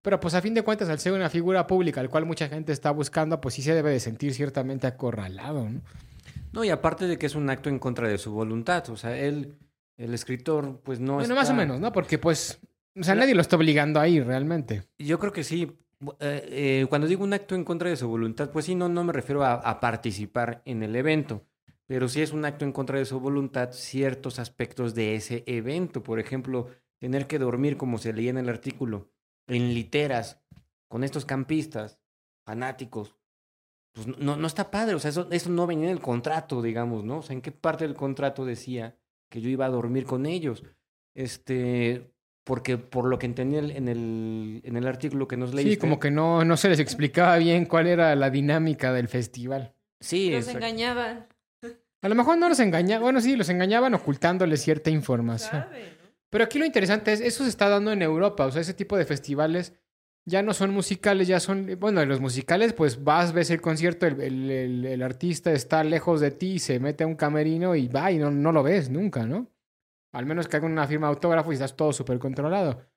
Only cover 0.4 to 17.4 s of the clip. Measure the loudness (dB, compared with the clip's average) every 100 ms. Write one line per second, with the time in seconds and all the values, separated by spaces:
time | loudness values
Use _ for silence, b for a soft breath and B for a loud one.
0.4 | 2 0 2 0 0 0 0 0 0 0
1.4 | 2 2 4 2 2 0 0 0 0 -2
2.4 | -4 -4 -4 0 0 0 0 0 0 -2
3.4 | -4 -4 0 2 2 0 -2 -4 -4 -2
4.4 | -4 -2 -4 -2 -4 -2 -4 -4 -8 -10
5.4 | -8 -6 -4 -6 B B B B B B
6.4 | B -4 0 2 0 0 -4 -2 -2 -2
7.4 | -2 -2 -4 -4 -4 -2 -2 -2 -4 -4
8.4 | -4 -4 -2 -2 -4 -10 -8 -4 -4 -4
9.4 | -8 -14 _ _ _ _ -8 -8 -6 -6
10.4 | -2 -2 -4 -10 -10 -6 -2 -2 0 2
11.4 | 2 2 0 -2 -2 -2 -2 0 2 0
12.4 | -2 -12 -20 _ _ -4 2 4 6 6
13.4 | 6 4 6 4 4 4 6 4 2 -2
14.4 | 0 -2 -4 -6 -8 _ -2 -2 -2 -4
15.4 | -4 -4 -4 -8 _ _ -16 -6 -6 -6
16.4 | -6 -2 2 2 2 2 2 0 0 -2